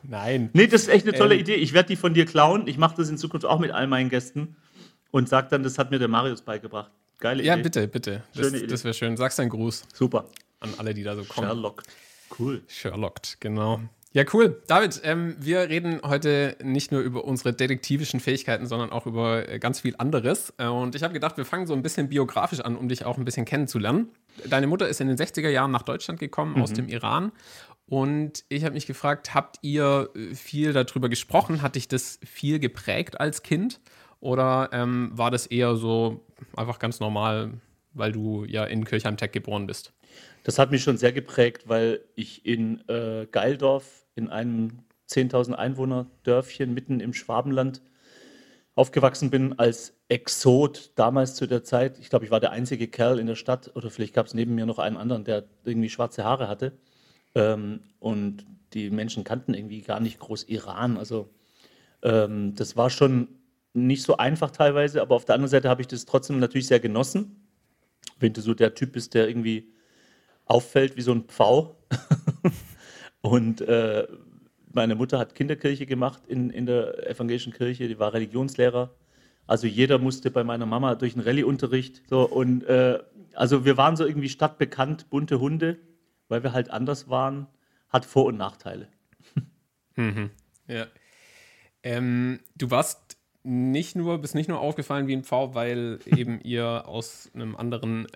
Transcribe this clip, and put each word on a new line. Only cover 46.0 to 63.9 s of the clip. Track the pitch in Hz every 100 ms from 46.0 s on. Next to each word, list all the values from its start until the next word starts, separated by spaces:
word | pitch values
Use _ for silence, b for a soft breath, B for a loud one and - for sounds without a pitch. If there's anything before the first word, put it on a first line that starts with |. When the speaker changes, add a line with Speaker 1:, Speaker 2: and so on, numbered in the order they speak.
| 123 _ - 123 131 - 131
Speaker 2:
mitten | 123 127 131
im | 107
Schwabenland | 120 - 117 139 135 135 131 b b b b b b b b b -
aufgewachsen | 127 - 131 131 135
bin | 135 131 131
als | 117 117 - _ _
Exot | 123 - - 135 127 147 143 -
damals | - 113 135 135
zu | - 123
der | 120
Zeit. | - 123 131 131
Ich | -
glaub, | 117
ich | 110
war | 110
der | 110
einzige | 107 127 127 117
Kerl | - 120 127
in | 113
der |
Stadt | 110 - 127 -
oder | - 113
vielleicht | - 107
gab's | - 110
neben | 113 117
mir | 117 113
noch | 113
einen | 95 101
anderen, | 113 117
der | 104 104 - _
irgendwie | 117 113 110
schwarze | - 117 -
Haare | 107 135 110
hatte. | 104 127 - b b b b b
Ähm, | - 107 107 104 107 _ _
und | 110 104 101 101 - - _
die | 107 104
Menschen | 107 110 113
kannten | 98 117 -
irgendwie | 101 104 107
gar | 101 107
nicht | 113 -
groß | - 110
Iran. | - 110 98 92 123 107
Also, | 107 113 104 b b b b b b b
ähm, | 117 113 104 107 101
das | 101 107 117
war | 127
schon | 127 139 127 120 - _ _ _
nicht | 120 127